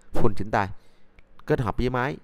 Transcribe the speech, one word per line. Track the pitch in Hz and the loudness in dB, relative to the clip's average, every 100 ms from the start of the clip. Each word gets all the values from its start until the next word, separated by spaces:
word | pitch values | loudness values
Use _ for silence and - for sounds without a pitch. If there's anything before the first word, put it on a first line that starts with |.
| - | -2
full | - 113 98 | 4 6 4
chỉnh | 101 | 0
tai. | 113 98 - - - - - - - - | -2 -4 -8 -18 -20 -20 -20 -20 -14 -4
Kết | 151 | -4
hợp | 113 - | -4 -4
với | 123 | -4
máy. | 123 131 - | -2 -6 -8